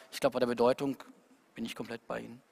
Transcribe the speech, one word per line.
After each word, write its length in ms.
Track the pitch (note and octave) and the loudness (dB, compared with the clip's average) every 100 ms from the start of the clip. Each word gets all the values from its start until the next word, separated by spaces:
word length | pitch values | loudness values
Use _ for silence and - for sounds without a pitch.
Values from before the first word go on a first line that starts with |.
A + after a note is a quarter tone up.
| - | -14
ich 80 | - | 0
glaube, 140 | C3+ | 0
bei 80 | B2 | 2
der 40 | |
Bedeutung 520 | A#2+ A#2+ A#2+ C3+ C#3+ B2 - - _ _ _ | 0 4 4 4 0 -4 -10 -20 _ _ _
bin 100 | - | -8
ich 100 | A#2 | -8
komplett 300 | - A2 A#2 | -8 -10 -10
bei 140 | - A#2 | -8 -8
Ihnen. 240 | A2+ A#2+ _ | -10 -16 _